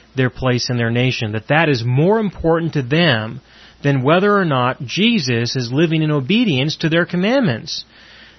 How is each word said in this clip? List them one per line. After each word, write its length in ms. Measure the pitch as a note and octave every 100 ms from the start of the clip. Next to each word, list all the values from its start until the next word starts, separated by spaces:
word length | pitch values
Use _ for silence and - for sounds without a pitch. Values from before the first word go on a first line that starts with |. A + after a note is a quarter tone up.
| - C3
their 160 | B2+
place 380 | - C3 B2 -
in 80 | A#2+
their 120 | A#2
nation. 440 | A#2+ B2+ - G#2+
That 160 | A2 -
that 200 | D3+ D#3
is 140 | A#2+
more 360 | A#2+ C3 F3 A3
important 540 | G3+ - E3 E3 E3
to 80 | D3
them 600 | A#2+ D#3 E3+ A2 A2 B2 - - - -
than 200 | C#3+ C3+
whether 340 | B2+ F3 G#3 G3+
or 80 |
not 400 | E3+ C3 B2 B2+ A#2+
Jesus 680 | E3+ A3+ A3 B2+ A#2 A#2+ C3
is 160 | A#2
living 300 | C3+ E3+ D#3+
in 100 | D#3
obedience 640 | D3 B2+ A3 A3+ B2+ D3+ -
to 120 | D#3
their 160 | E3+ F3
commandments. 800 | F3 G3+ C4+ F#3+ A2 - - - - - - -